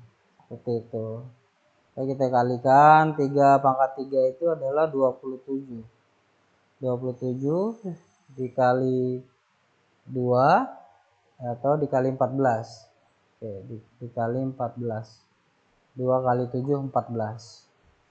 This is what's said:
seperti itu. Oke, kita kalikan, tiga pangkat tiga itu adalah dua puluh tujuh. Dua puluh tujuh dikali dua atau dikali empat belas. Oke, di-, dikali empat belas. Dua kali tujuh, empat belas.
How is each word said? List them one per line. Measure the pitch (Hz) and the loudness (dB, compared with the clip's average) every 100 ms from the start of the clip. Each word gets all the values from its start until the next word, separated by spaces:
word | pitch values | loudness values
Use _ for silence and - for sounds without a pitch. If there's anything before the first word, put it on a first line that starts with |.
| 117 _ _ _ - | -20 _ _ _ -20
seperti | 120 - 117 | -12 -4 -4
itu. | 113 113 110 113 127 120 _ _ _ _ _ - | -4 -8 -8 -10 -14 -20 _ _ _ _ _ -8
Oke, | 131 135 | -6 -2
kita | 131 | 0
kalikan, | 123 123 123 131 135 151 156 156 | 2 2 0 4 8 8 8 6
tiga | 151 139 139 139 139 | 0 -2 4 6 6
pangkat | 139 131 131 139 | 4 2 0 -2
tiga | 135 135 131 | -4 0 0
itu | 131 170 | 0 -2
adalah | 156 135 147 160 | -2 -2 0 0
dua | 139 131 123 | 2 0 0
puluh | 135 127 | -10 -12
tujuh. | 139 135 135 117 113 _ _ _ _ _ _ _ _ - | -8 -10 -8 -14 -16 _ _ _ _ _ _ _ _ -8
Dua | 127 123 | -6 -4
puluh | 127 | -6
tujuh | 123 127 127 135 165 214 220 190 165 _ _ _ 131 | -6 -6 -4 -2 -2 -2 -6 -12 -14 _ _ _ -10
dikali | 127 131 127 127 131 127 127 127 - _ _ _ _ _ _ _ - | -8 0 2 2 0 0 -2 -4 -10 _ _ _ _ _ _ _ -10
dua | 131 123 123 139 196 269 - - _ _ _ _ - | -4 0 4 4 4 2 -10 -20 _ _ _ _ -12
atau | 123 120 139 151 | -10 -4 0 0
dikali | 139 135 131 131 | 0 0 0 -2
empat | 127 | -2
belas. | 135 135 113 113 - _ _ _ _ _ - | 0 0 0 -6 -18 _ _ _ _ _ -16
Oke, | 110 98 117 | -14 -12 -14
di-, | 110 - - | -16 -18 -18
dikali | 120 123 117 123 131 | -12 -6 -4 -2 -4
empat | 131 120 120 | -4 -8 -6
belas. | 117 110 113 _ _ _ _ _ _ _ _ | -6 -6 -10 _ _ _ _ _ _ _ _
Dua | 127 127 127 | -6 0 0
kali | 127 123 123 | 2 0 0
tujuh, | 127 135 143 135 | -4 -2 -2 -2
empat | 127 120 | -4 -4
belas. | 117 107 113 - - _ _ _ _ _ | -6 -6 -8 -16 -20 _ _ _ _ _